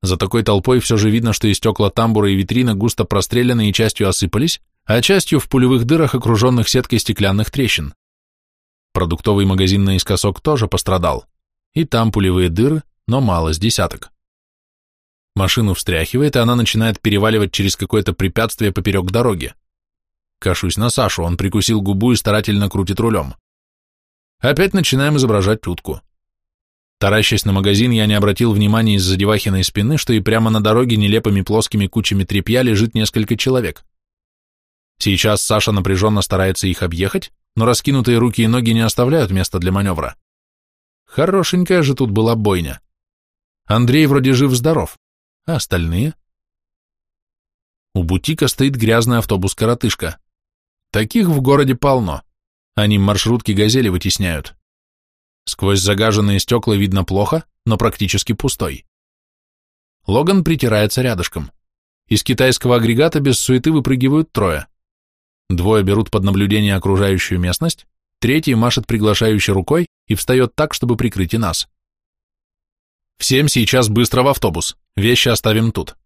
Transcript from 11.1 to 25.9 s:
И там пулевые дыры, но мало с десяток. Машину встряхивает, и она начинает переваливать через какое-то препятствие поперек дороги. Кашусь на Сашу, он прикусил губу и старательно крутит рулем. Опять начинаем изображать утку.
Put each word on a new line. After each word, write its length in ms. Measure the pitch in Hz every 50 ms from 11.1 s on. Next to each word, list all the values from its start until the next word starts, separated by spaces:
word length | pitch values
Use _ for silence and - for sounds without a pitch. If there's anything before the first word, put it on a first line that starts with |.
| 69 60 - _ _ _ _ _ _ _ _ _ _
И 120 | 151 165
там 260 | - - 117 113 113
пулевые 380 | 98 107 98 95 90 90 92 87
дыры, 340 | 82 87 113 139 156 151 - _ _ _ _ -
но 140 | 113 135
мало 320 | 135 110 90 85 82 80 78
с 40 | 80
десяток. 540 | 90 113 - - 95 85 - 73 - - _ _ _ _ _ _ _ _ _ _ _ _ _ _ _ _ _ _ _ _ _ _ _ _ _
Машину 380 | 104 98 92 - - 113 101 92
встряхивает, 640 | - - - 90 80 80 - - 123 143 151 139
и 40 | 127
она 160 | 117 117 120
начинает 460 | 123 117 110 - 110 110 113 107 -
переваливать 500 | _ 113 101 101 101 110 110 110 104 98
через 240 | - - 98 98 -
какое-то 380 | - 104 - - 107 95 - 95
препятствие 580 | _ 98 95 - - 113 117 - - 110 104
поперек 380 | 95 - 92 - 95 98 90 92
дороги. 460 | 95 117 120 123 104 85 76 62 - _ _ _ _ _ _ _ _ _ _ _ _ _ _ _ _ _
Кашусь 380 | - 98 90 - - 92 82 -
на 140 | 107 120
Сашу, 320 | - - 123 101 - - 82
он 140 | 85 92 -
прикусил 440 | - 101 - 107 95 - 117 107
губу 300 | 98 95 98 95 107 123
и 40 | 123
старательно 540 | 110 - 110 104 107 107 - 104 101 101 98
крутит 300 | - 98 95 87 98 -
рулем. 340 | 110 117 110 98 76 67 62 - _ _ _ _ _ _ _ _ _ _ _ _ _ _ _ _ _ _ _ _ -
Опять 300 | 123 147 139 185 196 190
начинаем 420 | 190 170 - - 131 139 147 151
изображать 500 | 147 131 120 110 101 95 98 110 110 - -
утку. 340 | 87 - _ -